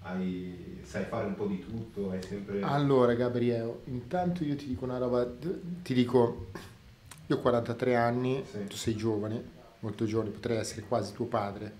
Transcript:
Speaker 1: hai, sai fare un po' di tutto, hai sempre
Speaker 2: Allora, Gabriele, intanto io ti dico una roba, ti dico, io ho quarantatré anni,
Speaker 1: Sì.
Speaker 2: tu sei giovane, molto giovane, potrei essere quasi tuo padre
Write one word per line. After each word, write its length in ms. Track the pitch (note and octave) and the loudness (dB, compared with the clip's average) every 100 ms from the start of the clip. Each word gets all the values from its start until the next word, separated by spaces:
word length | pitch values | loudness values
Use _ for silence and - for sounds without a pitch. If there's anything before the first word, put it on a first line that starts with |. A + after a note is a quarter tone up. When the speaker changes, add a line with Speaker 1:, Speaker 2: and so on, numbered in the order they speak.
Speaker 1:
hai, 760 | F#2 F#2 F#2 F2+ F2+ F2 F2+ - | -6 -4 -2 -2 -6 -8 -12 -12
sai 200 | - - | -8 -6
fare 220 | F#2 A2 G2+ | -4 -2 -4
un 80 | F#2+ | -2
po' 100 | G2+ | -2
di 140 | F#2 | -2
tutto, 520 | G2 A2+ A2+ - G2 | -4 -8 -8 -6 -4
hai 100 | F#2 | -4
sempre 380 | - G2+ G2 G2+ | -4 -8 -4 -2
Speaker 2:
Allora, 520 | G2 C#3 C#3+ C3+ A#2+ | 2 2 6 8 8
Gabriele, 680 | A#2 B2 A#2+ A#2+ A#2 A2+ A#2 - | 6 2 2 2 2 -2 -6 -8
intanto 600 | B2 A#2 F3+ F3+ F3 D3 | -8 -2 0 0 0 -2
io 100 | C#3+ | -2
ti 100 | C3 | -4
dico 200 | B2+ B2+ | -4 -2
una 120 | B2+ | 0
roba, 320 | B2 B2 B2 - D#3 G#3 - - | 2 2 2 -2 -6 -6 -6 -10
ti 100 | - | 0
dico, 540 | B2+ A#2+ B2 A#2 - - - - - - - - - - | 4 6 6 6 2 -10 -12 -14 -18 -20 -20 -20 -18 -2
io 80 | C#3 | 2
ho 40 | |
quarantatré 540 | C3 A#2+ A2+ A2+ B2+ A#2+ | 4 4 2 0 4 4
anni, 460 | A#2 B2 B2+ C3 - | 4 4 0 0 -4
Speaker 1:
Sì. 140 | G#2 G2 | -8 -8
Speaker 2:
tu 120 | - | -4
sei 180 | - G#2 | -2 0
giovane, 480 | A2+ G#2 G#2+ A2+ - - - - | 0 0 -2 -4 -8 -16 -20 -10
molto 240 | A2 G2+ A2+ | -8 -2 0
giovane, 240 | A2+ G#2 | 0 -2
potrei 280 | G#2 A2+ A2+ | -4 -2 -2
essere 260 | F#2+ - G#2 | -2 -8 -2
quasi 240 | A#2+ G2+ | -2 -2
tuo 120 | - A#2 | -4 0
padre 480 | A2+ G2+ G2 G#2 | 0 0 -6 -10